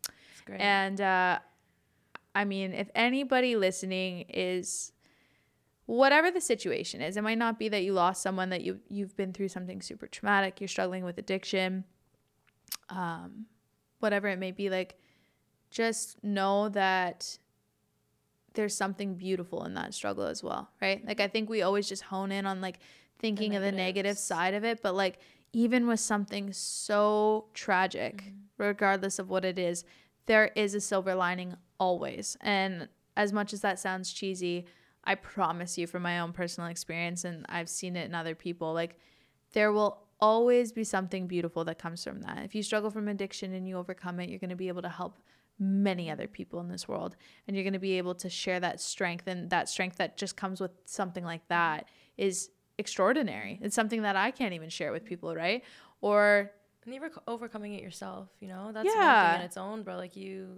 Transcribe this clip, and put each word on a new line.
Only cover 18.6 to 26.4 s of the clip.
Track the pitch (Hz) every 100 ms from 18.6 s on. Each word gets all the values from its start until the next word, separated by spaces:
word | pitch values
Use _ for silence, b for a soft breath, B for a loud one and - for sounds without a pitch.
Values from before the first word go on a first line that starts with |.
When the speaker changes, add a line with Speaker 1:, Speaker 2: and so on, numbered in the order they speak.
| 208 -
Speaker 2:
something | 196 190 196
beautiful | 180 185 185 175 170
in | -
that | - -
struggle | - 101 98
as | 92 -
well, | - - - _
right? | 196 196 220
Like, | 214
I | 202
think | 226 214
we | 220
always | 180 202 202
just | 196
hone | - 190 196
in | 196 196
on, | 190
like, | 190 - b b b _
thinking | 220 208 214
Speaker 1:
The | 202
Speaker 2:
of |
the | 196
negative | 196 185 190
Speaker 1:
negatives. | 196 202
Speaker 2:
side | - 170 185
of | 202
it, | 226 226
but, | 202
like, | 190 190 - b b b
even | 226 233 247 240
with | 226
something | - 208 202 202